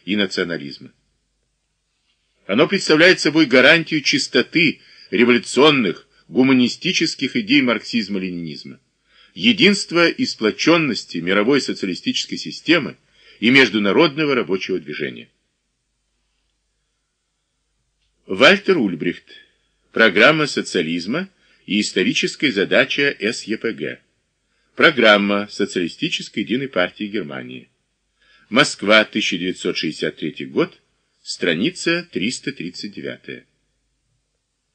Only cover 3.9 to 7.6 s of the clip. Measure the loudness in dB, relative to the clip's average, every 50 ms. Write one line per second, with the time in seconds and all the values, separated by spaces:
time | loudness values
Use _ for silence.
3.9 | -4 -4 -2 -2 -2 -2 -2 0 0 0 0 0 0 0 0 0 0 -4 _ _
4.9 | _ -20 -10 _ 0 2 4 4 4 2 0 0 2 4 4 6 4 4 0 -2
5.9 | -4 -6 -12 _ _ _ _ -2 0 2 4 4 4 4 4 2 -2 -4 -4 -4
6.9 | -2 -2 -2 -4 -4 -6 -8 -6 -4 -4 -2 0 2 2